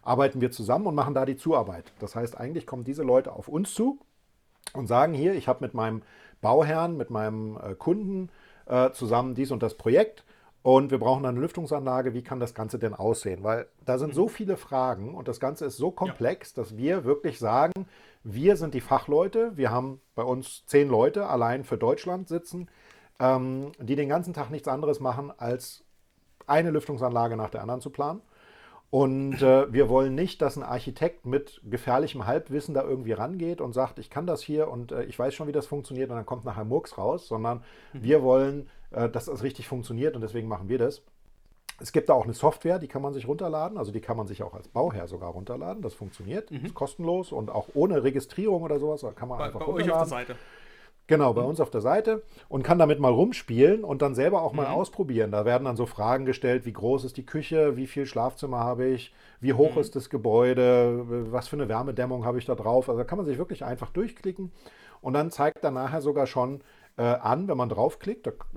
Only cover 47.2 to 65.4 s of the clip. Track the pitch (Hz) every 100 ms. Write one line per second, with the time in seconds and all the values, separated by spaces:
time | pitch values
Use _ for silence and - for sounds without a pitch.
47.2 | 180 131 107 110 - 139 180 151 131 135
48.2 | - - 208 180 165 147 147 151 117 -
49.2 | 123 120 117 110 156 165 170 160 160 123
50.2 | 120 120 - - - - - _ - 156
51.2 | 135 113 127 165 139 117 113 196 220 220
52.2 | - - - 135 123 175 151 143 131 120
53.2 | 214 - - 117 147 220 196 139 143 123
54.2 | 147 190 160 147 139 139 190 - 156 117
55.2 | 107 104 107 123 139 117 117 - 107 135
56.2 | 131 127 127 123 117 98 110 135 123 -
57.2 | 123 156 - 160 147 127 131 143 135 -
58.2 | 131 - 139 123 120 123 131 123 - -
59.2 | - - 131 123 151 156 143 131 - 131
60.2 | 110 113 123 127 123 123 120 120 120 120
61.2 | 113 120 - 147 117 110 139 123 127 127
62.2 | 117 123 117 117 107 127 127 117 120 208
63.2 | 165 127 - - 123 123 - 175 226 -
64.2 | 190 180 185 - - - - - 131 143
65.2 | 160 -